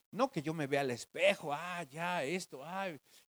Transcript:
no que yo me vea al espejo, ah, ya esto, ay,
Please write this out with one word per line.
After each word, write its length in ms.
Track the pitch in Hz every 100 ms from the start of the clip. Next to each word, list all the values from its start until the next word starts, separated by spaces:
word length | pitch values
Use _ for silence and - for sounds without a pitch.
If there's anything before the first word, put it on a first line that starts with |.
| _
no 180 | 180 262
que 120 | 165
yo 100 | 143
me 140 | 165 139
vea 160 | 139
al 80 | 139
espejo, 640 | 117 - 151 190 196 156
ah, 280 | 143 180 175
ya 380 | 143 147 175 175
esto, 400 | 135 180 - 135
ay, 380 | 151 190 196 147 - -